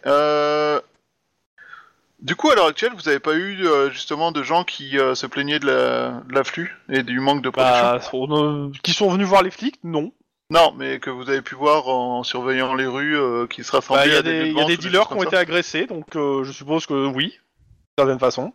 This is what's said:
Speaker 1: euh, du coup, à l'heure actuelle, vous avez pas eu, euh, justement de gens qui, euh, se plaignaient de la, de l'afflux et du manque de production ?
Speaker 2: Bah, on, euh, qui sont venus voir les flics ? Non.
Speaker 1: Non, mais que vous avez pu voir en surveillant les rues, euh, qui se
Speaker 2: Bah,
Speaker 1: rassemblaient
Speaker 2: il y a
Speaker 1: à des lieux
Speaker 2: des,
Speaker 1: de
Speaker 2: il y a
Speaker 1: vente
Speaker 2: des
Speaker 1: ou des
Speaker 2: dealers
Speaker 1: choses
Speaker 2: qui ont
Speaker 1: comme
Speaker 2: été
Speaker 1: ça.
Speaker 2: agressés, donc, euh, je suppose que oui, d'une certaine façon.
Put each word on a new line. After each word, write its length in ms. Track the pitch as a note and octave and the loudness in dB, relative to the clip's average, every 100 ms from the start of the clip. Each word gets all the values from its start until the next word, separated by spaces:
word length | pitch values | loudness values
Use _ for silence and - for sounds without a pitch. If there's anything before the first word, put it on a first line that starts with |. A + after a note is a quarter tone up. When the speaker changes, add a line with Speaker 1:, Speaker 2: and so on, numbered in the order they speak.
| - | 2
Speaker 1:
euh, 720 | C#3+ D3+ D3 D3 D3+ D3+ D3 - _ _ _ _ _ _ _ - - _ _ _ _ | 2 4 2 2 2 2 0 -4 _ _ _ _ _ _ _ -20 -20 _ _ _ _
du 140 | B2+ E3+ | -8 0
coup, 140 | D#4 | 4
à 40 | A#3+ | 6
l'heure 100 | E3 | 4
actuelle, 260 | D3 A3+ A3 | 2 -4 -4
vous 120 | D#3 | -2
avez 100 | C#3 | 0
pas 140 | D#3 | 0
eu, 300 | D#3 F#3+ G3 F3+ | -2 -2 -2 2
euh, 240 | D3 C#3 | 4 2
justement 400 | C3 - D3+ E3 | -2 -8 -2 -2
de 100 | D#3 | -2
gens 180 | B2+ E3 | 0 0
qui, 340 | F3 - C#3 C#3 | 0 -10 -4 0
euh, 160 | C3 B2+ | 0 0
se 100 | B2 | -4
plaignaient 320 | C#3 C#3+ D3 | -6 -2 0
de 60 | C#3+ | 0
la, 560 | C3 B2+ B2 B2 A#2+ - | 2 2 0 -4 -8 -4
de 40 | |
l'afflux 420 | C3 C3+ - F3 - - | -2 -2 -6 -10 -12 -4
et 140 | C3+ | -4
du 140 | B2 B2 | -2 -2
manque 220 | C3+ C#3+ | 0 0
de 80 | C3 | -2
production ? 320 | B2+ C3 B2 | 0 4 4
Speaker 2:
Bah, 160 | A#2+ A#2+ - | 4 0 -4
on, 320 | C3 C3+ D3+ D3+ D3 C#3+ | -6 -2 0 0 -2 -6
euh, 40 | C#3 | -6
qui 100 | - | -4
sont 160 | E3 G3+ | 0 2
venus 160 | F3+ G3 | 2 4
voir 160 | G3 | 4
les 80 | F3+ | 4
flics ? 260 | - A#3+ - | -2 -8 -6
Non. 280 | E3+ D#3+ F3 _ _ _ _ | -6 -4 -4 _ _ _ _
Speaker 1:
Non, 220 | D#3+ E3 - | 4 4 2
mais 200 | C3+ C3+ | -8 -6
que 100 | C#3 | -8
vous 180 | B2+ B2+ | -8 -2
avez 140 | C3+ | -2
pu 140 | - C3 | -4 0
voir 320 | D3 D3+ B2+ | 2 2 2
en 340 | C3 B2 B2 | -2 -2 -4
surveillant 520 | A#2+ B2+ B2+ C3 C3 | -4 -4 -2 0 0
les 120 | C3 C3 | 0 -2
rues, 300 | C3 D3 D3+ | -2 -2 0
euh, 280 | C3 A#2 A#2+ | 0 0 -4
qui 160 | - | -8
se 60 | A#2 | -2
Speaker 2:
Bah, 60 | C#3 | -2
Speaker 1:
rassemblaient 280 | - C#3 C#3+ | 2 2 4
Speaker 2:
il 60 | |
y 40 | D3+ | 4
a 20 | |
Speaker 1:
à 40 | |
des 100 | D#3 | 2
lieux 60 | D#3+ | -2
Speaker 2:
des, 60 | |
Speaker 1:
de 20 | D#3+ | 0
Speaker 2:
il 60 | D3+ | 0
y 20 | |
a 20 | |
Speaker 1:
vente 60 | D3+ | 0
Speaker 2:
des 60 | |
Speaker 1:
ou 20 | E3+ | 0
des 60 | F3 | 2
Speaker 2:
dealers 120 | F3+ | 2
Speaker 1:
choses 60 | G#3+ | 2
Speaker 2:
qui 60 | |
ont 20 | G#3+ | 0
Speaker 1:
comme 80 | F3 | 0
Speaker 2:
été 100 | F#3 | 0
Speaker 1:
ça. 40 | |
Speaker 2:
agressés, 440 | E3+ F3 E3 D#3 A#3+ | 2 0 -2 -4 -4
donc, 280 | E3+ D3 D#3+ | -8 -8 -4
euh, 260 | C#3+ C3+ | -2 -2
je 80 | C3+ | -4
suppose 340 | C3+ C#3 D#3+ - | -10 -4 -4 0
que 200 | C#3 C#3 | -2 -2
oui, 200 | C3 F3 | -2 -4
d'une 800 | - _ _ _ _ _ - | -6 _ _ _ _ _ 2
certaine 140 | C3+ C3 | 2 4
façon. 320 | B2+ A#2+ C#3 | 0 0 -8